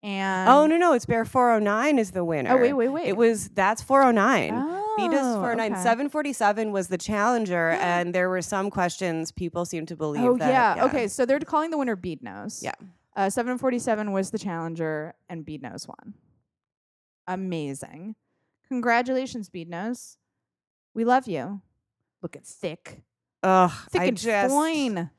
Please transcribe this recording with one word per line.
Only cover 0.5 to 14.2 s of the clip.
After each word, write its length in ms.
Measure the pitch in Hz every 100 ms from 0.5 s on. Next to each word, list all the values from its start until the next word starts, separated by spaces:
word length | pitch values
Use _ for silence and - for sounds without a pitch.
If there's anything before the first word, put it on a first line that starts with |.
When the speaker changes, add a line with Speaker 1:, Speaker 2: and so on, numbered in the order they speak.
Speaker 2:
Oh, 180 | 269 302
no, 100 | 330
no, 160 | 349
it's 120 | 262 -
Bear 200 | 233 226
four 260 | 262 247
oh 80 | 226
nine 380 | 208 208 277 285
is 120 | 208
the 120 | 185 170
winner. 260 | 160 131
Speaker 1:
Oh, 60 | 254
wait, 120 | 240
wait, 160 | 285 240
wait. 180 | 285 311
Speaker 2:
It 100 | 196
was, 320 | 233 220 -
that's 320 | - 190 220
four 220 | - 269
oh 80 | 269
nine. 420 | 226 202 240 92 233 285 359 415 427
Beat 140 | 370
is 80 | 294
Speaker 1:
Oh, 200 | 262 220
Speaker 2:
four 100 | 254
oh 40 | 233
nine. 180 | 220
Speaker 1:
okay. 80 | 190
Speaker 2:
Seven 260 | 185 233 285
forty-seven 640 | 302 285 262 208 208 220
was 160 | 196 175
the 100 | 180
challenger, 720 | - 214 214 247 214 175 165
Speaker 1:
<gasps> 120 | 170
Speaker 2:
and 340 | 175 175 175 180
there 140 | 180
were 120 | 185
some 280 | 175 202 196
questions. 600 | 196 180 - 190 160 165
People 340 | - 180 170 175
seemed 240 | 165 160
to 60 | 165
believe 280 | 156 147
Speaker 1:
Oh, 140 | 247 247
Speaker 2:
that, 120 | -
Speaker 1:
yeah. 260 | 262 226 175
Speaker 2:
yeah. 80 | 247
Speaker 1:
Okay, 220 | - 220
so 180 | - 247
they're 140 | 277
calling 300 | - 311 320
the 80 | 311
winner 180 | 262 202
Beat 280 | 175 160
Nose. 400 | 214 196 202 -
Speaker 2:
Yeah. 100 | - - 190 _ _ -
Speaker 1:
Uh, 140 | 196
seven 280 | 202 233 254
forty-seven 540 | 262 247 247 214 214
was 200 | 190